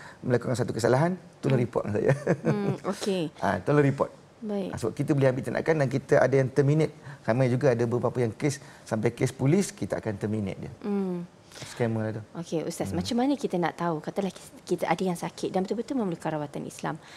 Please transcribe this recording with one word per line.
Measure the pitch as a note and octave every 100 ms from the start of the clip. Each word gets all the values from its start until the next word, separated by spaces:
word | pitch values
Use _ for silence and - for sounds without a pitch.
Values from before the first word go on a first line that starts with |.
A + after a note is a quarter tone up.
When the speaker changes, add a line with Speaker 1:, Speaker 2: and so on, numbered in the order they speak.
| - -
Speaker 1:
melakukan | A#2+ A#2+ B2+
satu | B2 A2+
kesalahan, | - A#2 B2+ E3 F#3 - -
tolong | - C3
Speaker 2:
Hmm. | A#2+
Speaker 1:
report | -
dengan | - G#2
saya. | - C#3 - D#3
Speaker 2:
Hmm, | E3 G#3 G3+ C3+ -
okey. | G3 - F#3+ D3+
Speaker 1:
<laughs> | -
Ah, | G2 F#2+
tolong | F#2 D3
report. | C#3 C#3 - - - -
Speaker 2:
Baik. | A3 G3+ F#3+
Speaker 1:
Ah, | -
sebab | -
kita | - C#3+
boleh | C#3+ C3+
ambil | C3
tindakan | A2 - - D#3+
dan | C3+
kita | C3 - -
ada | D3+
yang | C3+ C3
terminate. | - C#3 D#3 D#3 - - -
Ramai | - A#2 C3
juga | B2 C#3
ada | A#2+
beberapa | A#2+ A#2+ A#2+ C3
yang | A#2+
kes, | - D3 C#3 - -
sampai | - A2 A2+
kes | - C3+
polis, | - C3 F3+ F#3+
kita | - F#2+ -
akan | -
terminate | G2 G#2+ G#2+ G2 -
dia. | - -
Speaker 2:
Hmm. | - G3+ F#3+ F3+ F3 - -
Speaker 1:
Scammer | - - - A#2 A2
lah | A2
tu. | A2 G#2
Speaker 2:
Okey, | D#3 E3+ E3
Ustaz, | D3+ - F#3
Speaker 1:
Hmm. | E3+
Speaker 2:
macam | F3+
mana | A#3 C4
kita | C#4+ G3+
nak | F3+ E3+ -
tahu? | E3+ D#3
Katalah | E3+ - G3
kis-, | - - -
kita | - F3+
ada | - E3+
yang | F#3
sakit | E3+ E3+ - D#3
dan | F#3
betul-betul | F#3+ G#3+ A3+
memerlukan | C4+ G3+ E3 D#3+
rawatan | D#3 D3 D#3+
Islam. | C#3 - D#3+ D3+ -